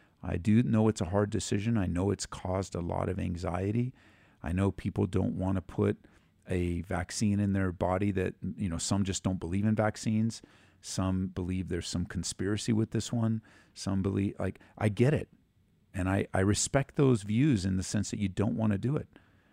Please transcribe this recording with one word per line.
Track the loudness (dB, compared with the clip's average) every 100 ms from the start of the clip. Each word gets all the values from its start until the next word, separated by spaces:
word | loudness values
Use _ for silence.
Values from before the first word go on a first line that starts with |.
| _ _
I | -4 -2
do | 4 4
know | 4 4 4
it's | 2
a | 0
hard | 0 0
decision. | 0 -2 -2 2 0
I | 0
know | 0 0
it's | 0 -4
caused | -8 -4 -2 -2
a | -4
lot | -4 -2 -2
of | -2
anxiety. | -4 -4 -4 -2 0 0 -2 -6 -20 -20 _ _
I | -4
know | 2 2
people | 0 -4 -2 0
don't | 2 0 0
want | -2 -2
to |
put | -4 0 0 0 -8 _ _ _ -4
a | 0 0 -2
vaccine | -2 -4 -4 -2 0 2
in | 2
their | 2 0
body | 0 0 2 0
that, | 0 -2 -4 -8 -4
you | -4
know, | -4
some | 0 0
just | 0 -2
don't | -2 -2
believe | -2 0 2
in |
vaccines. | 2 2 0 -2 0 0 -2 -12 -20 -20 _
Some | -8 -2 0 0 -2
believe | -4 -2 -2 -2
there's | -4 -2
some | -4 -4
conspiracy | -4 -6 -4 -2 -2 0
with | 0 0
this | -2 -2
one. | 0 0 -2 -6 -20 -20
Some | -10 -4 0
believe, | 0 0 0 -2
like, | -6 -6 -14 -2
I | 0
get | 4 4
it. | 4 -2 -12 _ _ _ _ _
And | -2 0
I, | 2 0
I | 2
respect | 2 2 2 0 0 2
those | 4 4
views | 2 2 4 4
in | 2 0
the |
sense | 0 -2 -2
that | -2
you | -2
don't | -2 -2 0
want | 0
to | 0
do | 0 -2
it. | -6 -14 -20 _ _